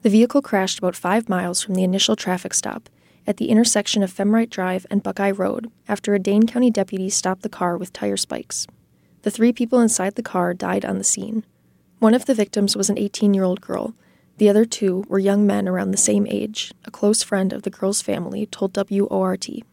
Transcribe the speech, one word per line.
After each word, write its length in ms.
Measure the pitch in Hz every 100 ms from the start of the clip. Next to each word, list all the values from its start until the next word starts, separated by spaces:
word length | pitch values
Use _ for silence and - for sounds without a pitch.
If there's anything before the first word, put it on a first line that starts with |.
The 80 | 226
vehicle 320 | 208 233 277
crashed 380 | - 202 190 -
about 180 | 185 180
five 320 | 180 208 226
miles 320 | 185 180 175
from 140 | - 185
the 100 | 185
initial 320 | 190 - 220
traffic 360 | - 180 185
stop 360 | - - - - _ _ _ -
at 120 | 202
the 100 | -
intersection 560 | 220 233 208 208 220
of 100 | 196
Femright 360 | - 202 226 226
Drive 360 | - 185 185 180
and 100 | 202
Buckeye 300 | 196 190 196
Road 400 | 196 190 - 226 _ -
after 280 | 208 - 202
a 40 |
Dane 280 | 190 202 226
County 220 | 240 247
deputy 400 | 220 190 190 185
stopped 340 | - 185 185
the 40 | 208
car 300 | - 180 170
with 160 | 175
tire 240 | - 208 196
spikes. 500 | - 62 - - - _ _ _ _ _
The 100 | -
three 220 | - 233
people 260 | 233 233 247
inside 360 | 226 - 190 202
the 60 |
car 320 | 226 185 175
died 300 | 180 180 196
on 140 | 196 196
the 80 | 196
scene. 400 | - 196 220 - _ _ _ _ _
One 140 | 220
of 120 | 247 254
the 80 |
victims 420 | 233 208 - 196 202
was 140 | 196
an 80 | 202
eighteen-year-old 640 | 202 - 208 196 185 185
girl. 320 | - 190 - - _ _ _ -
The 100 | 214
other 160 | 202 226
two 380 | - 196 185 196
were 100 | 196
young 300 | 196 202 202
men 200 | 202 190
around 220 | 185 196
the 80 | 196
same 300 | 202 208 202
age, 420 | 202 214 214 - - -
a 60 |
close 320 | - 208 214
friend 280 | - 202 190
of 120 | 202
the 80 | 202
girl's 320 | - 190 202
family 420 | - 196 175 202 214
told 260 | - 190
W 340 | 202 196 196 202
O 140 | 196
R 120 | 185 185
T. 280 | - - -